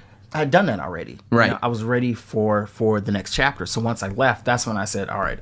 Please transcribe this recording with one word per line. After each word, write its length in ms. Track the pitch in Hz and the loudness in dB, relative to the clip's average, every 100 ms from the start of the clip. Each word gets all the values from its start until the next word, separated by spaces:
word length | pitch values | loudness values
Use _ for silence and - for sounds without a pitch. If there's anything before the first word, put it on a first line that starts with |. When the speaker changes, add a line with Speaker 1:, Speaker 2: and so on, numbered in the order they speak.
| - - - | -20 -20 -8
Speaker 1:
I 40 | 156 | -4
had 120 | 147 | 2
done 160 | 170 185 | 4 4
that 140 | 101 | -2
already. 320 | 71 85 67 - - | -4 -8 -10 -14 2
You 80 | 117 | 4
Speaker 2:
Right. 120 | 104 | 4
Speaker 1:
know, 60 | - | 2
I 60 | 120 | -2
was 140 | 113 | -2
ready 280 | 113 123 123 | 0 0 0
for, 540 | 110 - 113 107 104 104 | -2 -4 0 2 2 0
for 340 | - 110 107 | 0 2 2
the 120 | 110 | 0
next 200 | 101 - | -2 -2
chapter. 320 | - 135 - | 0 0 0
So 160 | 87 120 | -6 -2
once 220 | 117 117 | -2 -2
I 60 | 98 | -4
left, 360 | 101 131 113 | 2 2 2
that's 220 | 123 120 117 | 0 0 0
when 100 | 107 | -4
I 80 | |
said, 240 | 92 101 98 | -4 -4 -6
"All 120 | 101 | -4
right, 180 | 87 58 | -4 -4